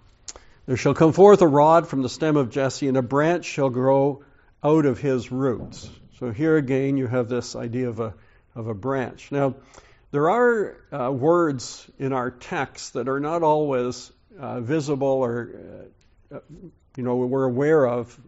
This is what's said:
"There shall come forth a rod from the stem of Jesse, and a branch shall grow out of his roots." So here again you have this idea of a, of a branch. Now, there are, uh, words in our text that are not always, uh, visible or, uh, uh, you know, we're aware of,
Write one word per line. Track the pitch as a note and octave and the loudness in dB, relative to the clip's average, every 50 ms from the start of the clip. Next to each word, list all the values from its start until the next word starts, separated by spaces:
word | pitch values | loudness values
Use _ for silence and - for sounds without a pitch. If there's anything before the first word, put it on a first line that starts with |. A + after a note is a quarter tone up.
| _ _ _ _ _ - - - - - - _ - | _ _ _ _ _ -20 -20 -20 -20 -20 -20 _ -6
"There | - C3 | -4 -4
shall | - - C#3+ C3 | 0 0 0 2
come | - D#3+ D#3+ - | 4 4 4 8
forth | E3+ G3 G#3 G3+ - | 8 10 10 10 10
a | F3+ | 8
rod | D#3 C#3 D3 D3 D#3 E3 E3+ D#3 - | 6 6 6 6 6 6 4 4 2
from | C#3 C3+ B2+ | -4 -4 -4
the | A#2+ | -4
stem | - - D#3+ D#3 D3 | -4 -4 -2 0 2
of | D3 C3 A2 | 2 0 0
Jesse, | - C#3+ C3+ C3 - - D3 C3+ | -2 -2 -2 -2 -2 -2 -4 0
and | B2+ C3+ | 0 0
a | B2 | -2
branch | A2 C3+ C#3+ D3+ E3 F3 E3 C#3 | 0 0 0 2 2 0 -2 -4
shall | - - D3+ C#3 C3+ | -8 -4 -2 -2 -2
grow | A#2+ B2+ B2+ C3+ C3+ C#3 C#3 C#3+ C3+ - - _ _ _ _ _ _ _ - | 0 0 2 2 4 4 2 0 -2 -4 -12 _ _ _ _ _ _ _ 0
out | D3 D#3 D#3+ D3 | 2 2 4 4
of | C#3 A#2+ F#2+ | 2 0 0
his | - C#3 C3 B2 A2 - B2 | -2 -2 -2 -2 -4 -6 -6
roots." | C3 C3+ C3 A2 - A2 - - - - - - - - - _ - | -2 -2 -2 -2 -4 -8 -14 -16 -18 -18 -20 -20 -20 -20 -20 _ -10
So | B2 A#2+ | -10 -8
here | G#2 C3 D#3 D#3+ D#3 | -6 -2 0 2 2
again | D#3 C#3 B2 C3+ C3 C3+ C#3 C#3 | 2 2 0 -2 0 0 0 0
you | C#3 C3 A2+ | -2 -2 -2
have | A#2+ B2+ A#2+ A2 | -2 -2 -2 -2
this | B2+ A#2+ A#2 - - | -4 -6 -6 -6 -10
idea | A#2 A#2+ A#2 A2+ B2+ B2+ A#2+ | -10 -10 -6 -6 -4 -4 -6
of | A2 A2 | -6 -6
a, | A2+ A2 - - - _ _ _ _ _ _ | -8 -8 -8 -14 -20 _ _ _ _ _ _
of | B2+ A2 A#2 | -12 -10 -10
a | A2 | -10
branch. | F#2+ A2+ C3 C#3 C3+ A#2+ - - - - - C#3+ | -8 -6 -4 -4 -4 -4 -6 -10 -16 -14 -6 -4
Now, | C#3 C#3 C3+ C3 - - _ _ - _ _ - _ _ _ - | -2 -2 -2 -4 -6 -16 _ _ -20 _ _ -20 _ _ _ -4
there | D3 D3+ E3+ | -2 0 0
are, | G#3 A#3+ B3 A#3+ A#3 A3 F#3 A2 - - - _ - | 2 2 2 2 2 0 -2 -6 -8 -16 -20 _ -8
uh, | C#3+ B2 B2+ | -6 -4 -4
words | C#3+ B2 C3 D#3+ E3+ F3 E3+ D3+ C#3 A#2+ - - - - - - _ - | -4 0 2 2 4 4 2 0 -2 -4 -8 -12 -16 -18 -20 -20 _ -8
in | C#3 C3 C3+ | -6 -4 -4
our | B2+ A#2+ B2+ | -2 -4 -6
text | B2 - - - F#3 D#3 C3 - - - - - - | -8 -10 -14 -10 -6 -6 -6 -8 -10 -18 -18 -12 -8
that | C3+ A#2+ C3+ | -8 -4 -4
are | C3+ C#3 | -4 -4
not | D3 D3+ E3 E3+ E3 | -4 -4 -2 0 2
always, | D3+ D3+ D3+ D3+ C#3+ C3+ B2 B2 B2 A#2+ - - - _ _ _ _ A3 F3+ | 2 2 2 0 0 0 -2 -2 -2 -6 -8 -14 -20 _ _ _ _ -20 -14
uh, | C3+ A2+ A2 B2 | -12 -10 -8 -8
visible | A2+ A2+ D#3 E3 C3+ D3 C#3+ C3 C#3 C3+ C3+ C3+ B2+ | -4 -2 -2 -2 -2 -2 -4 -2 0 0 0 0 0
or, | A#2 A#2 A#2+ A#2 - - - F2 F2+ - - - - _ _ _ _ _ _ _ _ | -2 -2 -6 -8 -10 -14 -18 -18 -20 -20 -20 -20 -20 _ _ _ _ _ _ _ _
uh, | C#3+ | -20
uh, | - _ _ D3 F3+ G3 D#3+ _ _ _ _ _ | -20 _ _ -20 -20 -20 -20 _ _ _ _ _
you | C3+ A#2+ | -8 -4
know, | B2 B2 | -2 -2
we're | B2 B2+ B2+ C3+ C3+ C3 | -2 -2 -2 -2 0 0
aware | B2+ A#2+ C3 C#3+ D3+ D#3+ D3+ C3+ A#2+ | 0 0 0 2 4 4 4 4 2
of, | A#2+ B2 A#2 - - - - | 0 -4 -6 -10 -16 -20 -20